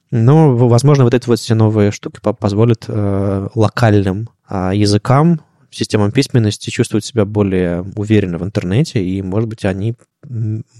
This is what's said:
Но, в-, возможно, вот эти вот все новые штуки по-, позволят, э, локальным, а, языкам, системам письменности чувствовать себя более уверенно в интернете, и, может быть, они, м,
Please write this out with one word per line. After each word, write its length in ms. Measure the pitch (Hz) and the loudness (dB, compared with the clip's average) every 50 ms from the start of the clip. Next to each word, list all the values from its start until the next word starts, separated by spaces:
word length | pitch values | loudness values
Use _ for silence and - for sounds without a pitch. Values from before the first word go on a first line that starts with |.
| _ _ | _ _
Но, 460 | 131 113 113 123 147 160 160 143 123 | -2 2 4 4 4 6 4 4 4
в-, 140 | 117 127 117 | 4 4 4
возможно, 340 | 120 120 135 147 147 139 127 | 4 4 4 4 4 4 4
вот 100 | 117 127 | 4 2
эти 140 | 120 - | 0 0
вот 120 | 120 117 - | 0 0 0
все 140 | - - 113 | 0 0 0
новые 380 | 113 113 107 107 107 101 104 | 2 2 2 2 2 2 2
штуки 300 | - - - 156 - - | 0 -4 -10 -14 -12 -6
по-, 100 | - 107 | -4 -4
позволят, 540 | - - - 101 101 104 117 120 113 - - | -4 -2 -2 -2 0 2 2 2 2 0 -4
э, 640 | - 117 107 104 101 98 98 98 101 98 98 98 104 - | -6 -6 -4 -4 -2 -2 -2 -2 -2 -2 -4 -4 -4 -2
локальным, 760 | 110 107 104 - - 123 110 104 104 95 95 92 104 117 - _ _ _ | 0 0 0 0 0 2 2 4 2 2 0 -2 -4 -6 -10 _ _ _
а, 260 | - 101 95 92 92 98 | -10 -6 -4 -4 -2 0
языкам, 680 | 104 104 101 101 104 - - 127 139 160 170 170 156 - _ _ _ _ _ | 0 0 2 0 0 0 2 2 4 4 2 2 0 -4 _ _ _ _ _
системам 440 | - - - - - 107 104 104 - | -10 -8 -6 -2 0 0 0 0 0
письменности 560 | 135 139 - - 127 110 104 - - - - | -2 -2 0 2 2 2 2 0 -4 -8 -6
чувствовать 340 | - - 120 - - 208 - | -4 -4 -2 -2 -2 -4 -4
себя 220 | - - 113 101 | -4 -2 -2 -2
более 560 | 101 104 104 104 98 95 90 90 87 87 87 95 101 - | 0 0 -2 0 0 0 0 0 -2 -2 -4 -6 -8 -8
уверенно 400 | 107 101 104 107 104 98 90 85 | -6 -2 0 2 2 2 0 -2
в 60 | 82 87 | -6 -6
интернете, 600 | 101 - 107 90 87 95 127 165 - - 117 90 | -6 -6 -4 -4 -2 0 0 0 -2 -2 -4 -4
и, 180 | 92 95 98 | -4 -4 -4
может 280 | 98 92 95 110 120 110 | -4 -4 -4 -4 -4 -4
быть, 160 | 110 - - | -6 -4 -4
они, 300 | 98 95 98 101 117 117 - _ _ _ _ - | -4 -2 -2 -4 -6 -8 -8 _ _ _ _ -18
м, 380 | 139 123 113 113 107 110 110 - _ _ 113 | -12 -10 -8 -6 -6 -6 -8 -10 _ _ _